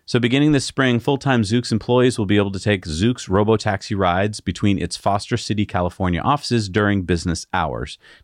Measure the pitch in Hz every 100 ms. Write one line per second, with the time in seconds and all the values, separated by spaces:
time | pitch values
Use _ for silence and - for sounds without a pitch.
0 | - 123 120 131 151 143 - - 131 120
1 | 127 135 143 123 98 120 123 113 - 123
2 | 127 120 98 104 101 95 104 101 85 78
3 | 110 123 - 95 107 110 107 98 - 101
4 | 92 87 104 107 - 87 104 98 87 -
5 | 104 101 - 120 - 104 101 95 87 -
6 | 92 85 - 143 - 120 101 95 104 101
7 | 87 87 87 80 - 92 78 58 - -
8 | - -